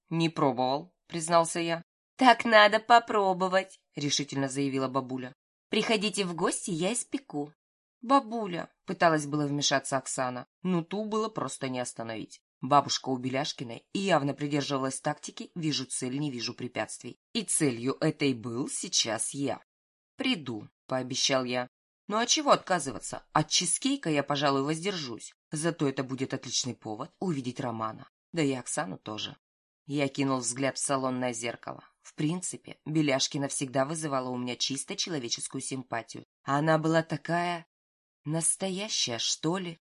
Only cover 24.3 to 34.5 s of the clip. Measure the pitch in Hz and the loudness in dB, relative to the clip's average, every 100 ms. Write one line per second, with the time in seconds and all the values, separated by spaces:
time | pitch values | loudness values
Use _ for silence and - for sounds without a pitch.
24.3 | 143 147 139 139 160 185 185 135 110 - | 2 2 2 0 -2 -2 -4 -6 -10 -14
25.3 | _ - 151 165 - 143 135 127 131 131 | _ -10 -2 -2 0 0 0 -4 -4 -4
26.3 | 135 123 - 123 110 113 107 147 - 190 | -6 -4 -4 -4 -6 -8 -8 -10 -6 -2
27.3 | 143 123 120 127 113 110 110 - _ _ | -2 -4 -4 -6 -4 -6 -8 -16 _ _
28.3 | 170 143 131 - - 170 - - 107 - | 0 0 0 -4 -6 -6 -8 -10 -8 -10
29.3 | - _ _ _ _ - 143 139 143 135 | -12 _ _ _ _ -6 -2 -2 0 0
30.3 | 131 120 123 135 - - 139 131 127 127 | 2 -2 -2 -2 -2 -2 0 0 -2 -2
31.3 | 113 117 - - 131 - _ - - 151 | -4 -6 -8 -10 -12 -14 _ -20 -4 -2
32.3 | 180 - - - - - 156 147 131 - | -2 -6 -10 -14 -14 -2 2 4 4 2
33.3 | 147 139 - 135 131 135 160 156 135 127 | 0 -2 -2 -2 0 0 0 -2 -2 -2
34.3 | 123 123 | -4 -4